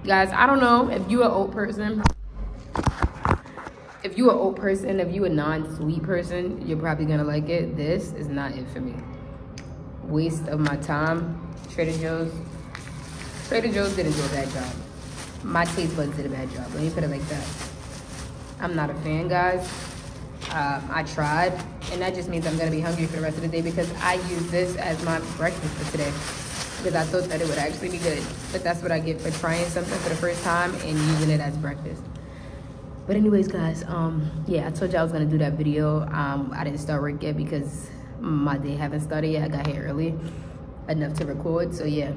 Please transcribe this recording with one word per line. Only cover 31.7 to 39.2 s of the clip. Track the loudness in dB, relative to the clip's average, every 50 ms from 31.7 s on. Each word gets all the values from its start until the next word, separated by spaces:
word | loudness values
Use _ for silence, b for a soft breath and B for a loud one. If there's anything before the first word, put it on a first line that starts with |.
| -4 -6 -6 -8 -8 -8 -10 -10 -10 B B B B B B B B B B B B B B B -12 -12 -2 0
But | 4
anyways, | 6 6 8 8 8 6 6
guys, | 2 0 0 0 0 -2 -4 -4
um, | 0 0 2 2 2 2 0 0 -2 -2 -2
yeah, | 2 2 2 2 2
I |
told | 0 0 0 2 4
you | 4
I | 2
was | 2
gonna | 2 2 2
do | 4 4 4
that | 4 4 2
video. | 2 2 2 4 4 4 4 4 2 0 0
Um, | 0 0 0 0 0 -2 -2 -2 -4
I | -4 -4
didn't | -4 -4 -4
start | -2 0 0 0
work | 0 0 -2 -2 -2
yet | -2 0 0
because | -2 0 0 -2 -2 -2 -6 -8 -10 -10 B B B B B B
my | -2 0 2 2 2 2 2 0
day | -2 -2 -2
haven't | -2 -2 -2 -2 -2
started | -2 -2 -2 0